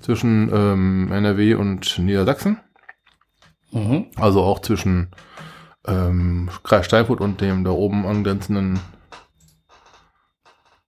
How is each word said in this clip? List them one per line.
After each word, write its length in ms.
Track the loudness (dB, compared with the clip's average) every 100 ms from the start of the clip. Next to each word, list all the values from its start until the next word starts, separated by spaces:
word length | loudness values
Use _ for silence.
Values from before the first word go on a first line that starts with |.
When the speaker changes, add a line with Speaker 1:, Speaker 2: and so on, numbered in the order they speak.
Speaker 1:
zwischen, 500 | -4 0 2 2 2
ähm, 600 | 2 2 2 2 0 -2
N 120 | 0
R 120 | 0 2
W 180 | 2
und 440 | 2 0 -2 -4 -2
Niedersachsen. 640 | 0 2 0 0 -2 -2 _ _ -20 -20 _ _ _ _ _ _ _
Speaker 2:
Mhm. 360 | -6 -2 -2 -4 0
Speaker 1:
Also 260 | 2 4
auch 180 | 2 0
zwischen, 480 | -2 -2 0 0 -2 -10 -20 -20 -20 -20 -20 _ -4
ähm, 640 | -2 0 0 0 -2 -6 -10
Kreis 240 | 0 0 4
Steinfurt 340 | 2 2 0
und 200 | -2 -2
dem 240 | -2 0
da 60 | 0
oben 360 | 0 0 -2 -2
angrenzenden 720 | -2 -2 -2 -2 -2 -2 -4 -6 -18 _ -20 -20 _ _ _ _ _ _ -20 _ _ _ _ _ _ _ _